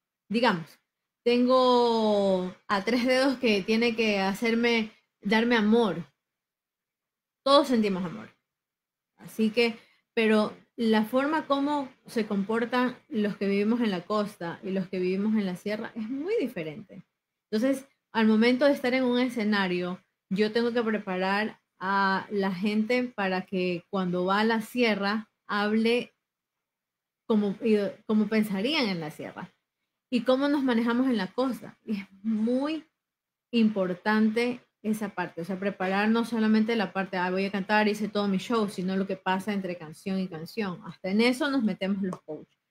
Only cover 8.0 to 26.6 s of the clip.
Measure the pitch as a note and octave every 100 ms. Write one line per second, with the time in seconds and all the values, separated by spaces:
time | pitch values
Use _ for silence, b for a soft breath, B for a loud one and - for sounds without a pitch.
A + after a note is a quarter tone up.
8 | F3 G#2+ - _ _ _ _ _ _ _
9 | _ _ - - A3 A#3+ A#3 A3 B B
10 | _ A#3 A3 G#3+ G#3+ - _ - A3+ A3
11 | G#3+ B3+ C#4+ D#4+ D4+ C#4 C#4+ D4 C4 -
12 | - A#3 G#3+ G3+ G3 A3+ A#3+ B3 B3 B3
13 | - A#3 G3+ F3 G3 G3+ G#3 A#3+ A3 F3
14 | - G#3+ G3+ - E3+ - F#3+ F#3+ F3 F#3
15 | F#3 F#3+ G#3+ A3 F#3+ F3 G#3 G#3+ A3+ A#3
16 | A3 C4+ F4 A4+ B3 F3+ D#3 D3 - F#3+
17 | - _ _ _ _ G#3+ C4 C4+ - _
18 | _ A3 A3 A3 A#3+ B3+ C#4+ C#4 B3 C4
19 | B3 B3 B3+ B3 G#3 G3+ F#3+ F3+ F3+ F3+
20 | _ _ - F#3+ G#3+ A#3 A#3 A#3+ A3 G#3
21 | G3 F#3 F#3+ G3+ G#3+ - _ - F#3 G3
22 | G3 F#3+ - G#3 F#3+ F3+ G#3 G#3+ A3 B3
23 | B3 G#3+ F#3+ F#3 F#3 F#3 F3+ F3 - G3
24 | F3+ F3+ F3+ G3+ A3 A3+ A3 B3 A#3 G3
25 | G3+ A3 - _ - G3+ G#3 A3 A3+ B3
26 | - _ _ _ _ _